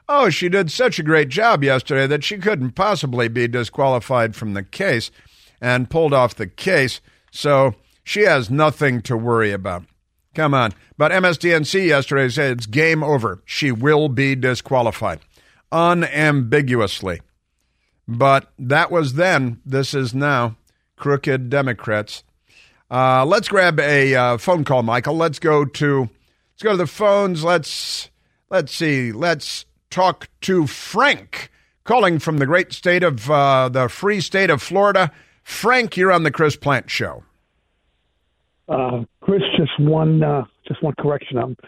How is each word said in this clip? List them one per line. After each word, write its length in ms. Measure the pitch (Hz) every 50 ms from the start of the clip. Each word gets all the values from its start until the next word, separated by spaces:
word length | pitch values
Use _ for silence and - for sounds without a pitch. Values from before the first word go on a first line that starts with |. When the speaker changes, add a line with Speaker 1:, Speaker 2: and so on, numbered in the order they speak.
| _
Speaker 1:
"Oh, 220 | - 285 285 247 190
she 180 | 143 - 185
did 220 | 175 190 202 180 147
such 300 | - - 254 233 - 180
a 40 | 151
great 260 | 151 160 156 151 127
job 340 | 139 202 220 233 208 143 139
yesterday 420 | 135 131 127 - - 139 135 135
that 180 | 135 147 143 -
she 140 | - 214
couldn't 360 | 190 170 214 208 143 127 123 -
possibly 540 | - 196 214 196 143 156 131 120 123 117
be 200 | 113 117 123 120
disqualified 880 | 117 120 123 113 - - 151 135 135 127 117 - - 131 120 113 113 104
from 180 | - 113 104 98
the 80 | 101
case," 480 | 92 - - - 196 185 127 113 - - _ _ _ _ _ _ _ _ _ -
and 300 | 117 123 123 127 123 -
pulled 240 | 160 165 165 143 139
off 220 | 131 123 107 -
the 100 | - 104
case. 560 | 92 - - - 190 180 147 131 123 - - _ _ _ _ _ _
So 420 | - - - 147 143 131 135 127 107 - _ _ _ _ -
she 180 | - - 208
has 300 | 208 185 151 131 110 98
nothing 500 | 135 151 156 156 - - 151 135 123 117 -
to 140 | - 120
worry 340 | 113 113 120 117 113 110 101
about. 340 | 101 95 95 98 87 90 - _ _ _ _ _ _ _ _ _ -
Come 180 | 151 156 143 139
on. 200 | 131 117 104 - _ _ _ _ -
But 120 | 147 156
M 140 | 185 185 185
S 140 | 180 160 -
D 120 | 175 175
N 140 | 170 160 143
C 220 | - 190 196 190
yesterday 420 | 160 147 139 123 - 143 139 135 127
said 220 | 117 156 143 131
it's 160 | 120 123 113
game 360 | 107 107 147 160 165 160 156 143
over. 380 | 151 147 123 110 101 90 - _
She 280 | - - - 151 135
will 360 | 120 107 131 151 156 147 151
be 280 | 147 117 135 139 135 135
disqualified. 840 | 127 127 127 123 - - - 131 127 117 110 - - 110 92 82 - _ _ _ _ _ _ _ _ _ - 151
Unambiguously. 1500 | 165 170 175 175 170 165 127 139 151 156 151 147 139 120 110 143 151 139 123 123 117 104 95 - - 95 92 85 - _ _ _ _ _ _ _ _ _ _ _ _ _ _ _ _ _
But 460 | 120 117 120 139 135 135 135 - _ _ -
that 320 | 131 123 143 160 170 -
was 220 | 175 170 151 131 127
then. 480 | 160 175 185 165 139 127 120 113 - -
This 280 | 131 131 139 131 - 147
is 200 | 139 131 110 123
now. 440 | 135 143 147 139 123 120 113 110 - _ _ _ _ _ _ _
Crooked 520 | - - 143 143 139 - 139 131 131 123 120
Democrats. 760 | 139 143 135 127 113 - - 113 107 104 104 - - - - _ _ _ _ _ _ _ _ _ _ _ _ -
Uh, 340 | 120 127 131 131 131 131 135
let's 220 | 156 196 226 -
grab 320 | - 202 190 180 175 156 156
a, 340 | 143 147 147 139 135 135 131
uh, 240 | 127 123 123 120
phone 280 | 113 - 185 180 160 139
call, 180 | - 135 127 117
Michael. 320 | 110 117 123 110 143 156
Let's 240 | 160 165 165 135 -
go 240 | - 156 151 147 147
to, 380 | 135 - - 151 143 139 135
let's 600 | 123 107 _ _ _ _ _ _ _ _ _ -
go 100 | 208 220
to 60 | 196
the 100 | 180 175
phones. 540 | 135 - - 214 202 202 202 202 185 175 151
Let's, 680 | 156 175 180 170 143 - - - - - - - - - _ _ _ _ _ _ _ -
let's 240 | 185 180 147 - -
see. 400 | - 165 151 139 131 123 117 104
Let's 500 | 117 170 170 160 143 - - - - - _ _ _ _ -
talk 380 | - 185 190 180 - - - - _ -
to 260 | - 190 190 175 151
Frank, 840 | 120 - - - - - 220 277 285 175 - - - - - - - _ _ _ _ _ _ -
calling 340 | - 233 254 202 180 165 143
from 200 | - 165 156 143
the 60 | 139
great 280 | 131 170 185 180 - -
state 300 | - - 180 175 180 180
of, 280 | 165 135 107 107 143
uh, 380 | 151 143 139 139 135 131 131 127
the 180 | 123 131 127
free 320 | 113 - - 185 202 208 185
state 300 | 143 - - 190 196 175
of 120 | 147 117
Florida. 480 | - - 175 196 202 202 190 190 180 143 - - _ _ _ _
Frank, 540 | _ - - - 190 233 254 254 233 165 -
you're 160 | 175 185 190
on 120 | 180 170 160
the 80 | 147
Chris 260 | - - 156 147 -
Plante 320 | - - 143 135 113 - -
Show. 340 | - - 107 82 65 57 - _ _ _ _ _ _ _ _ _ _ _ _ _ _ _ _ _ _ _ _ _ _ _ _ _ _ _ _
Speaker 2:
Uh, 380 | 170 147 135 127 127 123 120 117 - _ _
Chris, 200 | - 196 196 185 196 - -
just 240 | 185 156 - - 151
one, 420 | 147 151 160 160 160 160 160 156
uh, 220 | 156 147 147 139 - - _ _ -
just 160 | - 139 - 160
one 120 | 147 127 -
correction. 380 | - 143 143 - - - 127
I'm, 180 | 117 123 131 120 - -